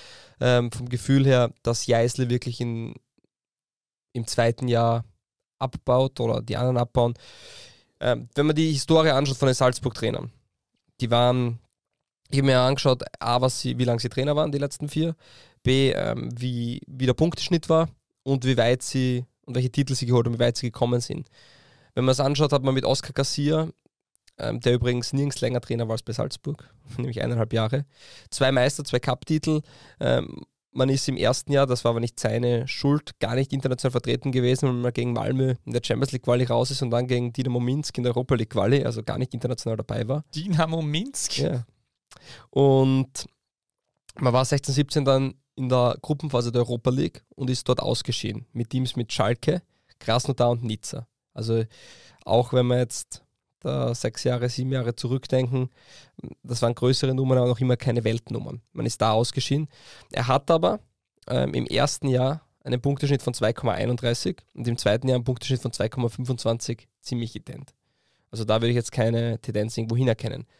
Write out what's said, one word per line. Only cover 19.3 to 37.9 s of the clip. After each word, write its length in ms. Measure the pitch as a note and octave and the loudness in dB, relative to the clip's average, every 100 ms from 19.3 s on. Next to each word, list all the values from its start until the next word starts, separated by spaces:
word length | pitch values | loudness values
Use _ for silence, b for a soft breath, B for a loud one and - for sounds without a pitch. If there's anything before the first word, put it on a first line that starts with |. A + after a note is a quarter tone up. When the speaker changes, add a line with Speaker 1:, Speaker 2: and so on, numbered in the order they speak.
| _ - | _ -6
Speaker 1:
und 100 | B2 | -2
welche 160 | B2+ | 0
Titel 240 | C3 C3+ C3 | 0 0 0
sie 100 | A#2+ | 2
geholt 220 | B2 A#2 | 4 4
und 80 | A#2 | 2
wie 40 | |
weit 160 | A#2+ A#2+ | 0 0
sie 120 | A#2+ | -4
gekommen 340 | - A#2+ B2 | -2 0 0
sind. 280 | A#2+ - - b b b b b b b | -2 -8 -10 b b b b b b b
Wenn 100 | B2+ | 2
man 60 | |
es 60 | C3 | 2
anschaut, 340 | C3+ C#3 D3 | 2 2 2
hat 100 | C#3 | 2
man 100 | C3 | 2
mit 120 | C3 - | 0 0
Oscar 260 | C3+ - | 0 -2
Garcia, 580 | C3+ C#3 - D3 D#3 D#3+ - _ _ _ _ _ - | -4 -4 -2 0 0 -2 -6 _ _ _ _ _ -10
ähm, 240 | A#2 A2+ | -6 -2
der 120 | B2 | 2
übrigens 380 | B2 B2 B2 B2 | 2 2 -2 -2
nirgends 300 | C3+ C#3+ - | -2 -2 -2
länger 180 | A#2+ B2 | -2 -4
Trainer 280 | - A#2 A2+ | -4 -4 -4
war 60 | |
als 100 | A2+ | -4
bei 100 | - | -6
Salzburg, 600 | A2+ - - - D3+ - _ - | -6 -6 -6 -10 -10 -12 _ -14
<laughs> 120 | - | -8
nämlich 240 | B2 A2+ | -6 -4
eineinhalb 300 | - A#2+ A2+ | -2 -2 0
Jahre, 340 | A2+ A2 C3+ C#3+ B B B B | 0 0 -2 -6 B B B B
zwei 240 | - C3 | 0 2
Meister-, 320 | C3+ B2+ - C#3+ | 4 2 0 -2
zwei 140 | B2+ | -2
Cup-Titel. 640 | - B2 - D#3 D#3+ D#3 - B B B | -2 -4 0 -2 2 -2 -2 B B B
Ähm, 460 | B2 B2 - - - _ _ | 0 0 -2 -10 -18 _ _
man 180 | - C3 | 0 2
ist 180 | C3+ - | 2 0
im 100 | C3 | 0
ersten 340 | A2+ C3 - | 0 0 0
Jahr, 140 | C#3+ C3+ | 2 2
das 180 | B2 | 2
war 60 | A#2+ | 0
aber 100 | A#2 | 0
nicht 200 | A#2 - | -2 -2
seine 480 | A#2 A2+ B2 A#2+ C3 | -2 0 0 0 -2
Schuld, 520 | - C#3+ D3 - - | -2 2 2 0 -6
gar 140 | G#2 | -2
nicht 180 | B2 C3+ | 0 0
international 400 | C#3 C3 B2 C3 | -2 -2 -2 -2
vertreten 400 | A#2+ B2 A#2+ C#3 | -2 -2 -2 0
gewesen, 360 | B2+ B2 B2+ C#3 | 0 2 2 2
weil 80 | B2 | 0
man 180 | A#2+ | -2
gegen 200 | A#2 B2 | -2 -2
Malmö 420 | A#2 - C3 C3 B2 - | -2 -2 0 0 -2 -2
in 80 | |
der 80 | A2+ | -4
Champions 280 | - A#2+ C3+ | -2 -2 -2
League 120 | C3 | -2
Quali 200 | - B2 | 0 2
raus 260 | B2 A#2 B2+ | 2 2 0
ist 140 | C3+ | -2
und 80 | B2+ | -2
dann 160 | A#2+ B2+ | 0 0
gegen 260 | B2 A#2+ | 0 -2
Dynamo 260 | A#2 B2+ B2 | -2 -2 0
Minsk 380 | B2 C#3 D3+ | 0 -2 -4